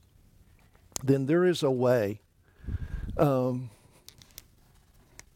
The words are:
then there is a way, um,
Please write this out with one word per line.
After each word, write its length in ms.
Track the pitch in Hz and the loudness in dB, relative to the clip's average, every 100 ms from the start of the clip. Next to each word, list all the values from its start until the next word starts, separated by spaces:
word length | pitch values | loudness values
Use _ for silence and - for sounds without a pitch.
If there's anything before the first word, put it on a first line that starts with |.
| _ _ - - _ - _ _ - - | _ _ -20 -20 _ -20 _ _ -16 -4
then 240 | 131 135 135 | 0 2 2
there 180 | 170 | 2
is 180 | 180 170 | 2 2
a 80 | 147 | 0
way, 500 | 127 123 123 101 104 _ _ _ _ - - - - - - | 2 2 2 0 -4 _ _ _ _ -8 -8 -8 -10 -6 0
um, 540 | 151 131 127 127 123 - _ _ - - - - - _ _ _ _ _ _ - - | 0 2 0 -4 -8 -16 _ _ -20 -20 -20 -20 -20 _ _ _ _ _ _ -20 -20